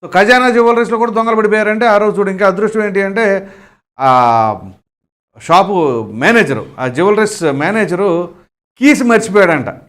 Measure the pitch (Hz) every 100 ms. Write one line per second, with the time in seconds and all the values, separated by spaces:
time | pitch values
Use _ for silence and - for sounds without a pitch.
0 | 170 180 208 254 254 240 233 233 233 226
1 | 233 214 226 220 214 214 208 214 233 208
2 | 214 190 196 190 196 185 214 220 208 196
3 | 196 196 220 196 196 - _ _ _ _
4 | 135 127 120 113 110 101 92 92 _ _
5 | _ _ _ _ - 170 190 196 151 117
6 | 107 104 151 233 165 123 101 - 131 123
7 | 185 208 214 214 165 135 156 220 190 175
8 | 196 170 175 - _ _ _ _ 269 294
9 | 240 226 220 196 185 156 120 -